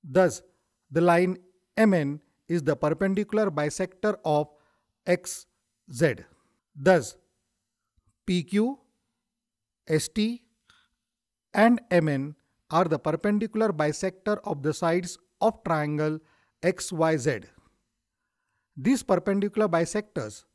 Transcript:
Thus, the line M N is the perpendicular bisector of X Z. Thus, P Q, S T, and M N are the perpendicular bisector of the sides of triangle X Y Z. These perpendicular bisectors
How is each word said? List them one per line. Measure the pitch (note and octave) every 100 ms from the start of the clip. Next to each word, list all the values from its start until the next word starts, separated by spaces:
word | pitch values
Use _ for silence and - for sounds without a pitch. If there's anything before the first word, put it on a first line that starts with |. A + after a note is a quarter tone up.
Thus, | E3 C#3 F3+ - _ _ _ _ _
the | C#3+
line | F3 F3 F3+ F3+ _ _ _ -
M | A3
N | F#3 C#3+ D3 _ _ _
is | E3+
the | C#3 C#3+
perpendicular | D3+ D#3+ G3 G3 G#3 G#3 G#3
bisector | D3+ D3 - F#3 - G#3+ G#3+ D#3
of | D3 D3+ _ _ _ _ _ -
X | F3 - - - _ _ _ _
Z. | A#2+ D#3 F#2 - _ _ _ _ -
Thus, | C#3 F3+ A#2+ - _ _ _ _ _ _ _ _ _ _ -
P | F3+
Q, | D#3 G3+ A#3 C#4 _ _ _ _ _ _ _ _ _ _ -
S | D#3 -
T, | - G#3+ A#3+ _ _ _ _ _ _ _ _ _ _ _
and | - A3+ A#3 -
M | F3+ D#3
N | C#3 C#3 D3 _ _ _
are | D#3+ F3+
the | D3+
perpendicular | - D#3 G#3 G#3 G#3+ A3 A3
bisector | D#3 D3+ D3+ F#3+ F#3 - G#3
of | G#3 D3+
the | C#3+
sides | D3+ E3+ E3+ F3+ - _ _
of | A3 -
triangle | F3+ D#3+ D3+ D3+ D3+ D#3 _ _ _ _
X | E3+ F3+ -
Y | E3 D#3+ D#3+
Z. | B2+ A2+ - _ _ _ _ _ _ _ _ _ _ _ _ -
These | D3 C4
perpendicular | - F#3 - G3 G3+ G#3+ G#3+
bisectors | E3 E3 G#3+ G#3+ - G#2+ - _